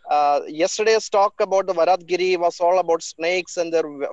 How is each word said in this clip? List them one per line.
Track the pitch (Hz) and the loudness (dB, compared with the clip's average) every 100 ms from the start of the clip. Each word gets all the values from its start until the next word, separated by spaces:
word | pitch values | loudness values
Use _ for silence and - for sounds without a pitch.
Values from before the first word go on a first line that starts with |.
| - | -2
uh, | 147 147 143 - | 0 2 0 -2
yesterday's | 151 185 - 214 220 - | -2 -2 0 2 2 2
talk | 208 202 - | 2 2 0
about | 208 190 190 | 0 0 0
the | |
Bharat | 175 165 185 165 | 0 2 2 0
Giri | 175 185 180 | -2 0 0
was | 175 - | 0 0
all | 175 185 | 2 2
about | 170 165 | 2 -2
snakes | - - 165 185 175 - | -4 -6 -2 -2 -4 -6
and | 165 | -2
their | 165 | 0
w-, | 156 143 139 | -2 -6 -8